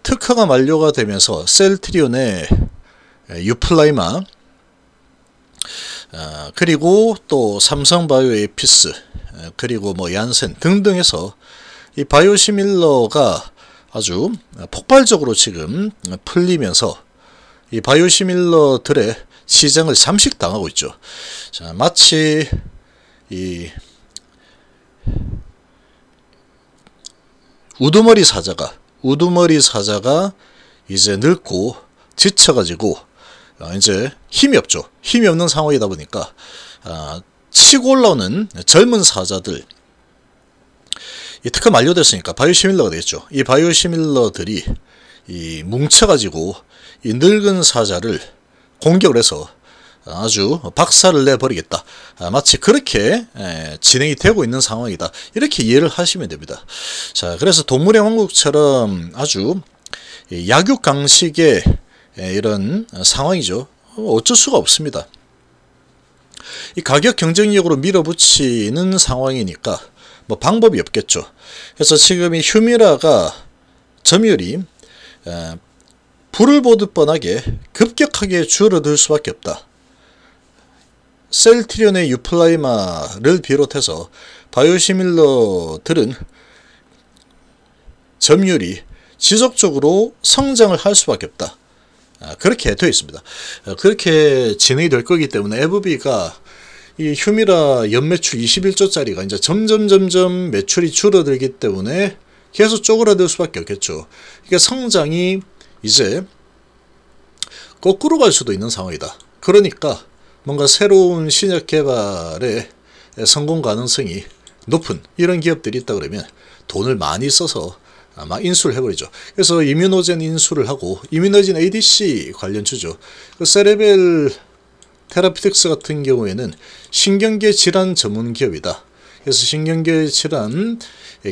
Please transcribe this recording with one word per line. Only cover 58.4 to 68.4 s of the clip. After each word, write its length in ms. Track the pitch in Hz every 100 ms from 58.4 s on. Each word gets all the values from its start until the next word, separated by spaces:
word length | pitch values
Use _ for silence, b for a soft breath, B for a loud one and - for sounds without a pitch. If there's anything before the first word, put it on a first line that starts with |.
| 147 147 147 131 107 90 85
아주 480 | - 147 95 110 185 - _ - B B B B
이 200 | 87 87
약육강식의, 1120 | 139 196 262 160 139 143 - 175 147 160 95 - - - b b -
에, 140 | 92
이런 520 | 98 107 101 101 196 226 95
상황이죠. 680 | - - 151 185 98 101 139 _ _ 220
어쩔 400 | 220 113 - 240
수가 220 | 285 220
없습니다. 500 | - - 151 71 - _ _ _ _ _ _ _ _ _ _ _ _ - B B B 180
이 60 |
가격 340 | - 143 214 233
경쟁력으로 640 | 165 165 214 202 170 139
밀어붙이는 1200 | 170 190 156 165 - -